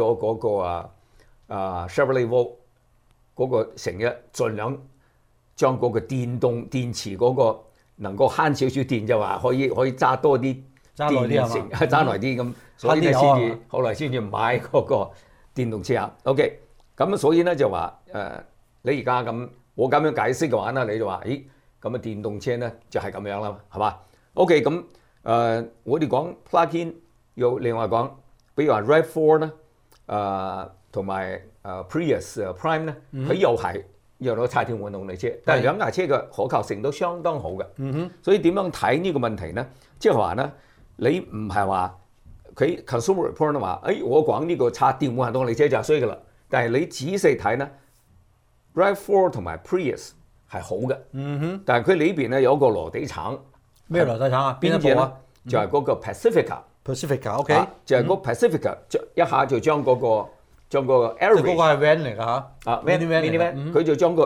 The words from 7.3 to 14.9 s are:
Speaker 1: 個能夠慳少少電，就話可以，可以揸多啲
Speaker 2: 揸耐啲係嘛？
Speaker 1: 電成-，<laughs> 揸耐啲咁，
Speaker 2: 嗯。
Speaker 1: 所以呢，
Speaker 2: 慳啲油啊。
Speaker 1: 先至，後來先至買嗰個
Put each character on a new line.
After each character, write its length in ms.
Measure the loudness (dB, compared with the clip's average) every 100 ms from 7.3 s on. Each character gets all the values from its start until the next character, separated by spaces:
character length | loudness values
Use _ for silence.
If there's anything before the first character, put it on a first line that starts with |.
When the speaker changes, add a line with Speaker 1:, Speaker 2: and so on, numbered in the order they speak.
Speaker 1:
個 260 | 4 2 0 -8 _ _ -12
能 220 | -8 0
夠 100 | 0
慳 240 | 2 0
少 140 | 2 0
少 140 | -2
電， 240 | -2 -2 0
就 100 | 0
話 220 | 0 -2
可 120 | -2
以， 160 | 0 0
可 180 | 0 -2
以 60 |
揸 240 | 0 0 2
多 180 | 2 2
啲 200 | 0 -6 -10 _ _ -6
Speaker 2:
揸 160 | 0
耐 100 | 0
啲 200 | 2 2
係 0 |
嘛？ 60 | 0
Speaker 1:
電 60 | -2 -4 -2
成-， 100 | 2
<laughs> 0 |
揸 160 | 2 2
耐 140 | 0
啲 160 | -2 -4
咁， 60 |
Speaker 2:
嗯。 120 | -6 -10 -18 -4
Speaker 1:
所 200 | 0 2
以 20 |
呢， 100 | 4
Speaker 2:
慳 20 |
啲 80 | 4
油 80 | 6
啊。 80 | 6
Speaker 1:
先 120 | 2
至， 60 | -4 -6
後 140 | -2
來 120 | -2
先 180 | -2 -4
至 80 | -4
買 380 | -4 -2 0 0
嗰 240 | 0 0
個 280 | 2